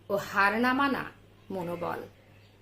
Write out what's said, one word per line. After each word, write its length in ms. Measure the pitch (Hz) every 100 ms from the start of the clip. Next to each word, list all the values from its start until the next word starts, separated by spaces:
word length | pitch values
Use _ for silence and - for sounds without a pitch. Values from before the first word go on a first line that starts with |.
| -
ও 80 | 202
হার 440 | - 202 202 220
না 120 | 247
মানা 320 | 262 277 247 - - - - -
মনোবল, 520 | 190 170 175 165 - - - - - - -